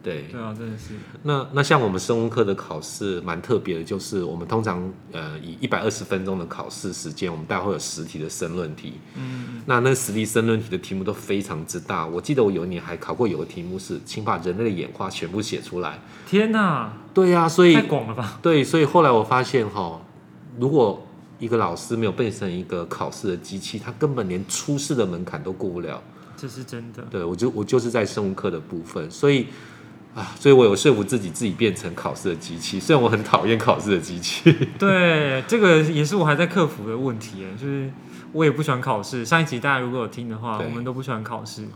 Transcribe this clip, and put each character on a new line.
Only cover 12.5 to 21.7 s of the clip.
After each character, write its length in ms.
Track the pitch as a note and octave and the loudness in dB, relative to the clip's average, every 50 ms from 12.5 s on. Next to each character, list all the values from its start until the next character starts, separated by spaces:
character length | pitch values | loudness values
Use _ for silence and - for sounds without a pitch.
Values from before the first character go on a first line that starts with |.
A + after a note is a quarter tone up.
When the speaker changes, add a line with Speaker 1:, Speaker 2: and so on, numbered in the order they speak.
Speaker 1:
有 160 | G2 F2 E2 F2+ | 4 0 -2 -4
一 20 | |
年 100 | F#2 E2+ | -6 -8
还 160 | D#2+ E2+ F2 | -8 -8 -10
考 200 | E2 - - D#2+ | -10 -6 -8 -2
过， 120 | - B2 A2 | 0 0 0
有 120 | F2 D2+ | 0 -2
个 60 | D#2+ | -6
题 180 | D#2+ - F#2 E2+ | -6 -8 -10 -8
目 160 | F2 F#2 F#2+ | -8 -8 -8
是 200 | - - F#2+ D#2 - | -8 -8 -10 -10 -8
请 180 | - - - G#2+ | -10 -10 -6 -4
把 140 | G#2+ G#2+ F2 | -2 -4 -2
人 180 | E2 F2+ F2 F#2+ | -2 -4 -4 -2
类 60 | A#2 | -2
的 40 | A2+ | -2
演 180 | G2+ E2+ D2+ B1 - | -2 -2 -6 -8 -8
化 160 | - G2+ F#2+ | -8 -8 -8
全 180 | - - - E2 | -6 -6 -8 -6
部 140 | F2 G#2+ | -4 -4
写 180 | G#2+ - - - | -4 -4 -6 -6
出 200 | - - - F2 | -8 -8 -8 -6
来。 200 | F2+ D2+ D2 - - - - - - - | -6 -6 -8 -10 -16 -18 -20 -20 -10 0
Speaker 2:
天 240 | - G3 G#3+ A3 | 2 2 2 4
哪！ 420 | A3 A3 G#3 F#3+ D#3 C3 A#2 G#2+ G#2+ - - - | 2 2 2 2 2 0 -4 -6 -10 -14 -18 -2
Speaker 1:
对 220 | - F#3+ F#3+ F3+ F3+ | 2 4 6 6 6
啊， 160 | F3 E3 E3 | 6 6 4
所 160 | D#3+ - F3+ | 6 8 8
以 80 | F3 E3+ | 10 10
Speaker 2:
太 80 | D3 | 8
广 260 | - - D3+ C#3 A#2 A2 | 6 4 0 0 0 -2
了 60 | A2+ | -4
吧？ 240 | A#2+ A#2 G#2 - - - | -4 -6 -6 -8 -2 2
Speaker 1:
对， 200 | E3+ D#3 D3+ C3 | 4 4 4 4
所 160 | - - E3 | 4 4 4
以 60 | D#3 | 4
后 160 | C3+ - F3+ | 6 6 6
来 80 | E3 C#3+ | 8 8
我 140 | B2 A2+ G#2+ | 6 6 4
发 180 | - - B2+ | 4 2 2
现 240 | B2+ - - C3 A2+ | 2 2 2 0 0
齁， 300 | G#2 F#2 G#2 F#2+ E2+ E2 E2 - - - - - - - - - - B2 A#2+ | 0 -2 -4 -4 -4 -6 -10 -14 -18 -20 -20 -20 -20 -20 -20 -20 -18 -6 -2
如 100 | B2 C3+ | -2 2
果 340 | D3 D#3 A#2+ G#2 F#2 - - - - - - - - - | 4 4 4 4 2 -2 -8 -18 -20 -20 -20 -20 -16 -10
一 80 | - A2+ | -4 0
个 100 | A#2 A2+ | 0 2
老 180 | G#2+ F2+ | 2 0